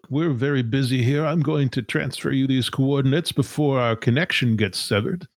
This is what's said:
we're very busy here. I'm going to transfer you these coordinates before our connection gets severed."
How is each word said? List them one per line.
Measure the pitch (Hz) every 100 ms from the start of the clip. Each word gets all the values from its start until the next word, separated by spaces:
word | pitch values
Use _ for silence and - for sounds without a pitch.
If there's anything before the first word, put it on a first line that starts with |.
| -
we're | 135 165
very | 123 139 139
busy | 117 135 131 127
here. | 120 143 156
I'm | 165
going | 143 151 135
to | 139
transfer | 113 156 143 - 143
you | 135 131
these | 131 123
coordinates | - 135 143 135 147 170
before | 165 127 - 151 131
our | 120 110
connection | - 123 - - 123 110
gets | 104 -
severed." | - 104 110 180 -